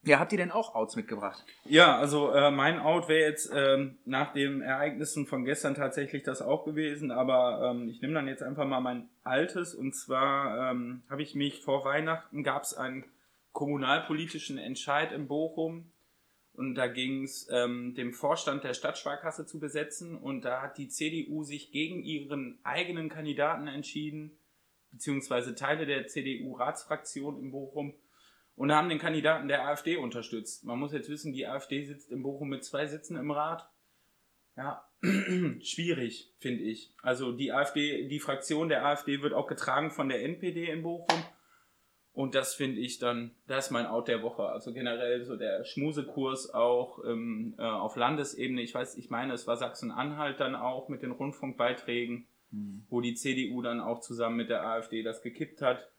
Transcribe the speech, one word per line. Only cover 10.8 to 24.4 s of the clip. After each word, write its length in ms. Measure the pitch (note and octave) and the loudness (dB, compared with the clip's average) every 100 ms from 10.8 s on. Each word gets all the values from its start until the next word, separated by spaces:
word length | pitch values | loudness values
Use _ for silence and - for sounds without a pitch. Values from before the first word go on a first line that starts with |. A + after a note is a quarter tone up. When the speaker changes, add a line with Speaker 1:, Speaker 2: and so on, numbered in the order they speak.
| A#2+ B2 - | -4 -8 -8
Speaker 2:
habe 140 | C#3 | -6
ich 140 | D3+ C#3+ | -4 0
mich 260 | C#3+ - | 0 -2
vor 220 | - C3+ | 0 2
Weihnachten, 580 | C3+ C#3+ D#3+ D#3+ - C#3+ | 2 2 2 0 -2 -4
gab's 320 | C#3+ C#3 - | 0 0 -2
einen 300 | - C3 C3 C3 _ _ _ _ | -4 -6 -6 -12 _ _ _ _
kommunalpolitischen 1040 | - D3 D3 C3 D3 D#3 D#3 E3 D#3 - C3+ | -4 -2 0 4 2 2 -2 -2 -6 -6 -6
Entscheid 540 | - B2+ - C#3+ D#3+ | -6 -6 0 2 2
in 160 | C#3 C#3 | -2 -2
Bochum 640 | D3 D#3+ D#3 D#3+ E3 E3+ _ _ _ _ _ _ | -2 -2 0 -2 -4 -14 _ _ _ _ _ _
und 200 | - C3 | -6 -4
da 140 | B2+ B2+ | 0 0
ging's, 580 | A#2+ C3 C3+ C3+ - - | 0 -2 -2 -4 -8 0
ähm, 420 | B2 B2 B2 B2 | 2 2 0 -6
dem 180 | B2 B2 | -4 -6
Vorstand 520 | A#2+ C#3+ - - C#3 | -2 0 2 0 -2
der 100 | C#3 | -2
Stadtsparkasse 720 | B2 - - D3 C#3+ E3 D#3 D#3 | -2 -2 -2 -4 -4 -4 -6 -10
zu 140 | D#3+ | -8
besetzen 560 | D3 C#3 D3+ - F3 E3 | -4 -4 -4 -6 -10 -10
und 280 | C3 C3+ | -6 -4
da 180 | B2 B2+ | -2 -2
hat 160 | C#3 - | -4 -8
die 100 | C3+ | -8
C 220 | - D#3 | -2 -2
D 180 | E3 - | -2 -4
U 140 | D#3 | -6
sich 260 | D3+ D3 - | -6 -10 -6
gegen 320 | C#3 D#3+ F3+ | -4 -2 -4
ihren 560 | - D3+ C#3 C#3+ B2+ A#2 | -4 -6 -4 -6 -6 -8
eigenen 440 | - C#3 F3+ E3+ D#3+ | -6 -2 -2 -4 -6
Kandidaten 600 | D#3 D3+ C#3+ D3 D#3+ D3 | -6 -6 0 2 2 -4
entschieden, 640 | C#3 C#3+ D#3 D3+ D3+ D3+ D3+ | -8 -6 -6 -6 -6 -10 -16